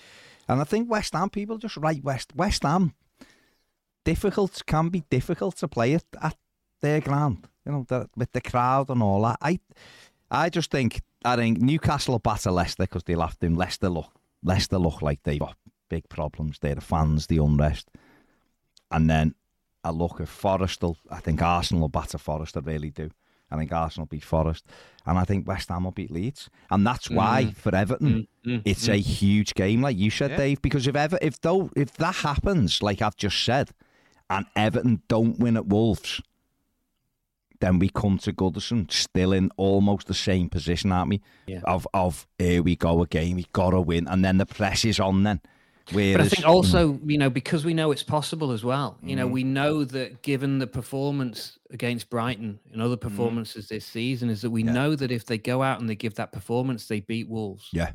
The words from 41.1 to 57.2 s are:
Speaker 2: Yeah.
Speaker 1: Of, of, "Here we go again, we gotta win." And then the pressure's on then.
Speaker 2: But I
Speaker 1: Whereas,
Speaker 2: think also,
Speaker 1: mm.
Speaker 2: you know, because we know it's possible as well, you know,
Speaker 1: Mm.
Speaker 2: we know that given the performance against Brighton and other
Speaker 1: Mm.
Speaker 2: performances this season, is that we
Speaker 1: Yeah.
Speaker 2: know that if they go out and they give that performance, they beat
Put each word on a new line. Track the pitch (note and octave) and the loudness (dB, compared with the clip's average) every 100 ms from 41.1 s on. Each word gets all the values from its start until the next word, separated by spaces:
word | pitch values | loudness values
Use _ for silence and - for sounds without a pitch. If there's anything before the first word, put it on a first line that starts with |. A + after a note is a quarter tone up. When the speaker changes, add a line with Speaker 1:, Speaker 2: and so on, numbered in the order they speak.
| G2+ - _ - | -2 -4 _ -14
Speaker 2:
Yeah. | F2+ E2+ | -6 -2
Speaker 1:
Of, | F2+ - | -2 -2
of, | G2 F2+ D#2 - - | 0 0 -2 -8 -2
"Here | F2+ F2 | 2 4
we | E2+ E2+ | 4 2
go | E2 E2+ | 2 2
again, | F2 F2 E2+ F2+ | 2 0 0 -2
we | E2+ | -4
gotta | - F#2 F#2 | 0 2 2
win." | E2+ E2+ D#2 | 2 0 0
And | F#2 F#2+ | 2 4
then | F#2+ | 4
the | F#2+ | 2
pressure's | - G2+ F#2 A2+ G2+ | 0 -2 0 0 0
on | F#2+ F#2+ | 2 2
then. | G#2 F#2 - _ _ _ - | 2 0 -6 _ _ _ -4
Speaker 2:
But | |
I | G3 | 0
Speaker 1:
Whereas, | G3 F#3+ D3+ | 4 4 4
Speaker 2:
think | - D#3 | 4 6
also, | F3+ F3+ F3+ D#3+ | 8 8 6 4
Speaker 1:
mm. | C3+ D3 | 2 0
Speaker 2:
you | D3 | 2
know, | C#3 | 2
because | C3 - E3+ D#3+ | 0 -2 -2 0
we | |
know | D#3+ D#3 | 0 2
it's | C#3 | 0
possible | - D3+ C#3+ E3 D3 | -2 -2 -2 -4 -2
as | A#2 | -2
well, | A#2+ C3+ C3 F#2 | -2 -2 -2 -6
you | - C3+ | -6 -4
know, | B2+ | -2
Speaker 1:
Mm. | |
Speaker 2:
we | C3 | -2
know | C3 C3+ D3 D3+ | 0 0 0 0
that | C3+ C3 B2 C3 | -2 -4 -8 -8
given | - C3+ C#3 C3+ | -4 -2 0 -2
the | B2+ | -2
performance | C3 A#2 C3+ C#3 C#3+ B2+ G#2+ - - _ | -6 -6 -4 -2 -2 -4 -8 -14 -18 _
against | A#2 A#2+ A#2+ - | -6 -4 -4 -6
Brighton | A#2 A#2 A2 A2 G2+ _ | -4 -4 -4 -8 -12 _
and | A2 | -4
other | A#2 B2 | -2 -2
Speaker 1:
Mm. | |
Speaker 2:
performances | B2 G2+ A#2 A#2 A2 A2+ G#2 | -6 -4 -2 -2 -6 -12 -10
this | A2 - | -10 -8
season, | A2+ A#2+ C3 A#2+ | -6 -4 -2 -2
is | G#2+ | -2
that | A#2 | -2
we | A2+ | -2
Speaker 1:
Yeah. | A2+ | 0
Speaker 2:
know | A#2+ C#3+ D3+ | 2 0 0
that | C3 | -2
if | B2 - | -4 -4
they | A2+ | -6
go | B2 B2+ | -2 0
out | C3+ A2+ | 0 -2
and | A#2 | -4
they | G#2+ | -6
give | A#2 - | -6 -6
that | A2+ | -10
performance, | - - A#2+ C3 A#2 - | -10 -4 -4 -2 -6 -6
they | G#2+ | -6
beat | G2+ A2+ | -4 -6